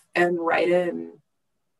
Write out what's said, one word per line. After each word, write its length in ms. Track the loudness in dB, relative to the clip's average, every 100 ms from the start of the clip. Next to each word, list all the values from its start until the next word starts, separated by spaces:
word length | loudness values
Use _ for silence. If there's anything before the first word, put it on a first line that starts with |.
| _
and 240 | 0 0 0
write 300 | 0 0 2
in 440 | 2 0 -4 -10 -16 _ _ _ _ _ _